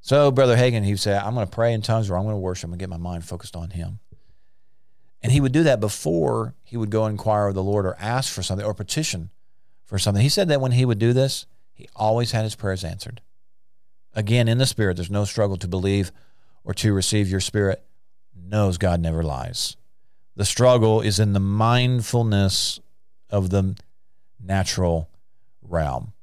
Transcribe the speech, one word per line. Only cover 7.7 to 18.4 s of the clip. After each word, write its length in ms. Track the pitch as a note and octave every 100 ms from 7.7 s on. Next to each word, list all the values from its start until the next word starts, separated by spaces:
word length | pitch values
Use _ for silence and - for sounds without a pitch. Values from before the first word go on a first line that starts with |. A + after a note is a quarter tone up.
| G#2
or 120 | F#2+ F2+
ask 340 | G#2 B2 C3
for 100 | -
something 220 | F#2 F#2+
or 80 | G2+
petition 580 | G#2 G2+ - D#3 F2+ E2 - - - - -
for 140 | - G2
something. 240 | G#2+ G2
He 60 | B2+
said 200 | D3 F#3
that 120 | C#3+
when 120 | C3
he 120 | B2
would 140 | B2+ G#2+
do 140 | A#2
this, 340 | B2 C3+ - - - -
he 160 | - - -
always 340 | G#2+ A2+ A#2+
had 140 | A#2
his 100 | A2
prayers 300 | - G2+ F#2
answered. 360 | F2+ E2 - A#2 - - - - - - - - -
Again, 340 | - G#2 A#2+ A2+
in 100 | A#2
the 80 | C3
spirit, 300 | - G#2 F2
there's 140 | F2
no 140 | G2+
struggle 320 | G2+ - G2+ F#2+
to 120 | F2
believe 440 | F#2 F#2+ G2+ F#2 - - - - -
or 80 | -
to 180 | - A2
receive. 360 | G2 F#2 G#2+ G2+
Your 120 | F#2+
spirit 440 | - G#2+ G2 F#2 - - - - -
knows 440 | -